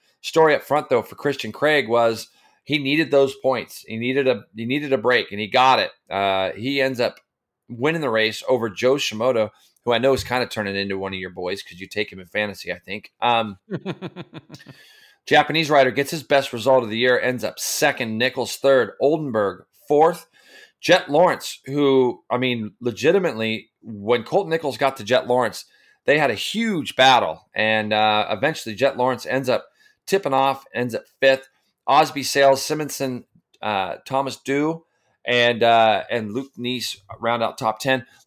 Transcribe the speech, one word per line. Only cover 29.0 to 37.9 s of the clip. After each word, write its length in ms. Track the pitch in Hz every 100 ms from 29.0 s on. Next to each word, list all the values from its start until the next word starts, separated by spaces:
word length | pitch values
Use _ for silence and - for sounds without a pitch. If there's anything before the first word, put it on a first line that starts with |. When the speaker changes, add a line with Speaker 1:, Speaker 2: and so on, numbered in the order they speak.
| 127 120 -
Speaker 1:
ends 240 | 127 127
up 160 | 110 - _ _ _ -
tipping 280 | 190 160
off, 320 | 135 135 131 -
ends 200 | 113 123
up 120 | 110 - _
fifth. 300 | 135 131 - _ _ _ -
Osby 340 | 139 156 143
Sales, 400 | 127 147 139 135
Simonson, 640 | - 151 147 - 135 123 - _ _ _
uh, 360 | 107 101 92 - -
Thomas 300 | 131 135 110
Dew, 500 | - 139 151 165 - _ _ _ -
and, 380 | 123 120 117
uh, 400 | 117 117 113 101 -
and 200 | 117 107
Luke 200 | 110 135 -
Neese 380 | 123 123 110 - - -
round 220 | 117 117
out 160 | 113 -
top 220 | 113 -
ten. 220 | 135